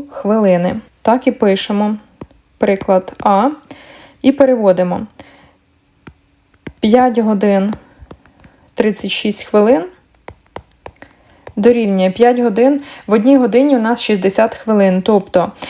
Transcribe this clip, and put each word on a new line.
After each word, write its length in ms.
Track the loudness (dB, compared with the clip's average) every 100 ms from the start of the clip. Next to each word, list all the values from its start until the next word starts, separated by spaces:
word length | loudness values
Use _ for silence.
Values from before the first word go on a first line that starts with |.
| 0
хвилини. 680 | -8 -2 0 2 2 0 -6 -12 _
Так 260 | -2 0 0
і 40 |
пишемо. 640 | 0 0 0 -2 -2 -2 -4 -10 -20 -20 _ _ -6
Приклад 560 | -2 -2 0 -2 -2 -6
А. 300 | -2 0 0 -4 -14 -20 -20 -20 -20 _
І 100 | 0
переводимо. 760 | 2 2 2 2 0 -2 -4 -10 -18 -20 _ _ _ _ _ _ _ -20 _ _ _ _ _ -20 -6
П'ять 360 | 0 2 2 0
годин 560 | -2 0 0 0 -2 -6 -14 -20 -20 -20 _ _ -20 _ _
тридцять 380 | -2 -2 -2 -4
шість 320 | -4 -4 -4
хвилин 420 | -2 2 2 2 -2 -14 _ _ -20 -20 _ -20 -20 _ -20 -20 -20 _ _ _ -14 0
дорівнює 540 | 2 2 0 0 0
п'ять 300 | 2 2 2
годин. 420 | 0 2 2 0 -6 -14 -2
В 60 |
одній 240 | 0 4 4
годині 400 | 4 2 2 2
у 20 |
нас 220 | 0 -2
шістдесят 540 | -2 -2 0 0 -2 -2
хвилин, 460 | -2 0 2 0
тобто, 500 | 0 0 0 -2 -2 -8